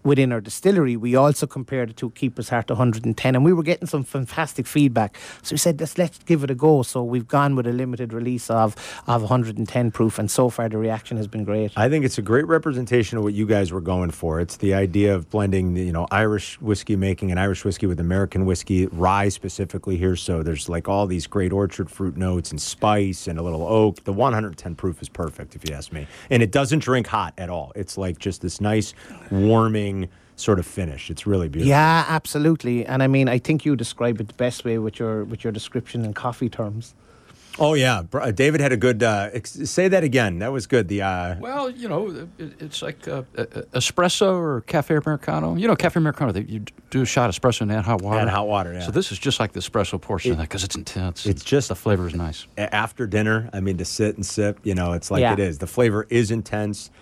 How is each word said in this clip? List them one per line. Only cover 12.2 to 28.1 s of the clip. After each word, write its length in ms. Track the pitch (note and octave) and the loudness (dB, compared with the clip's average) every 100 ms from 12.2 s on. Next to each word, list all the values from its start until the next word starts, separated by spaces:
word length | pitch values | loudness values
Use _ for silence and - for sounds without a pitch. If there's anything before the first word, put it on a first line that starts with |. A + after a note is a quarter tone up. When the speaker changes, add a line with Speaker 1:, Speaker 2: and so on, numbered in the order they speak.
Speaker 2:
great 240 | G#2+ C3 D#3+ | 2 2 4
representation 720 | D#3+ D#3+ B2+ A#2+ A#2+ G#2+ A2+ | 2 2 -4 2 2 2 0
of 80 | |
what 80 | G#2 | 0
you 140 | G#2 G#2+ | 0 2
guys 260 | G#2 F#2 | 2 2
were 80 | F#2 | -2
going 300 | E2 F#2 F2 | -2 0 -2
for. 280 | - E2 D#2+ | -2 -2 -2
It's 200 | E2+ - | -4 -2
the 160 | G2+ | 0
idea 400 | F#2+ G2 G2+ G2+ | 2 2 2 2
of 160 | F#2+ D#2 | 2 0
blending 420 | G#2+ G2 F#2+ F2+ | -2 0 0 0
the 220 | F2 F#2 | 0 -2
know, 120 | E2 E2+ | -2 0
Irish 500 | G2 A2 G#2 - - | 0 2 0 -4 -8
whiskey 340 | G#2+ G2 - G2 | -2 -2 0 0
making 340 | G2 F2+ F#2+ | 0 0 -2
and 100 | F2+ | 0
Irish 240 | G2+ F2+ | 0 0
whiskey 220 | G#2 - G2 | -4 -2 -2
with 120 | E2 | 0
American 440 | E2+ F#2+ F#2+ F#2 | 0 0 0 0
whiskey, 420 | F#2+ F2+ - F#2 F#2 | 0 -2 0 0 0
rye 420 | E2+ F#2 G2+ G2+ | 2 2 4 0
specifically 640 | - F#2 - F#2+ F2+ G2+ F2+ | -2 -10 -6 -6 -6 -4 0
here. 200 | F#2 F2 | 0 0
So 260 | - E2+ | -2 -2
there's, 260 | D#2 D2 - | -2 -6 -4
like, 180 | E2+ F2+ | -6 -2
all 140 | G2+ G2+ | 0 0
these 200 | F2+ - | -2 -2
great 260 | G2+ F#2 | -2 0
orchard 360 | G2 G2 - F2 | 0 -2 -2 -8
fruit 260 | - F#2 F2 | -4 -6 -2
notes 320 | F#2 F2+ - | -2 -2 -4
and 100 | D2+ | -8
spice 640 | - - G#2+ G#2 G2 F2+ F2+ | -8 0 2 2 0 -2 -6
and 120 | E2 | -6
a 40 | |
little 200 | E2+ D#2+ E2 | -4 -4 2
oak. 380 | A2 G#2+ - | 4 4 2
The 80 | - | -4
one 220 | G2 C3+ | 0 2
hundred 240 | A2 G#2+ D#2+ | 2 -4 -8
ten 160 | F2+ | -12
proof 260 | D#2+ F#2+ D#2+ | -6 -6 -6
is 80 | - | -12
perfect, 460 | - D#2+ - D2+ - | -8 -8 -8 -16 -10
if 100 | D2+ | -8
you 80 | |
ask 160 | C#2 - | -8 -10
me. 140 | D#2+ C#2+ - - | -12 -12 -12 0
And 140 | B2 | 4
it 100 | A2 | 4
doesn't 280 | C#3 C3+ D#3 | 2 2 0
drink 260 | - B2+ G#2 | 2 0 2
hot 260 | A2 E2+ - | -2 -2 -6
at 100 | F2 | -8
all. 240 | F2 C2 | -8 -8
It's, 220 | G#2 F#2+ - | -10 -8 -4
like, 220 | F#2 | -4